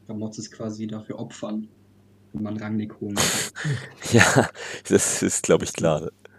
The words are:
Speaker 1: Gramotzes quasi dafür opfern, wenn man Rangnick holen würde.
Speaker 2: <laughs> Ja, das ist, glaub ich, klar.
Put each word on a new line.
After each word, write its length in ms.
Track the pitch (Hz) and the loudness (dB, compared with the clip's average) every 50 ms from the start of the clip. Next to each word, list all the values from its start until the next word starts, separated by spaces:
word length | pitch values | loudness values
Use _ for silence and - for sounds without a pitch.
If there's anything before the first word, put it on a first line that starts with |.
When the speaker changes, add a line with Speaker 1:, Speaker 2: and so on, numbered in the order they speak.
| _ | _
Speaker 1:
Gramotzes 440 | - 110 104 107 107 - - 107 - | -10 -8 -6 -6 -6 -8 -10 -12 -12
quasi 360 | - - 113 110 107 110 110 | -10 -8 -8 -8 -6 -6 -6
dafür 320 | 107 107 110 - - - - | -6 -8 -8 -8 -10 -10 -10
opfern, 500 | - - - - 113 104 107 220 214 - - _ _ _ _ _ _ _ _ _ _ _ | -10 -12 -10 -10 -8 -6 -4 -6 -6 -8 -12 _ _ _ _ _ _ _ _ _ _ _
wenn 100 | - 107 | -8 -6
man 140 | 107 107 107 107 | -4 -4 -4 -6
Rangnick 420 | 107 107 110 107 107 107 - - | -4 -2 -2 -2 -2 -4 -8 -8
holen 160 | 107 104 101 | -8 -4 0
würde. 260 | 98 - - - - - - - - - | 0 0 0 0 -2 -4 -6 -8 -6 -4
Speaker 2:
<laughs> 480 | 151 131 - - - - - - - | -4 -4 -4 -6 -10 -14 -10 0 4
Ja, 380 | 117 113 - - - 135 117 - - - - - - - - - | 6 6 8 8 6 4 4 2 0 -10 -12 -12 -12 -8 0 4
das 340 | 98 98 - - - - | 4 4 4 2 0 0
ist, 220 | 98 95 - - - | 0 0 0 0 4
glaub 180 | - 82 80 | 4 4 4
ich, 100 | - - | 4 0
klar. 380 | - - - 82 76 76 80 - - _ - - - | -2 0 2 2 2 2 -2 -6 -10 _ -18 -20 -20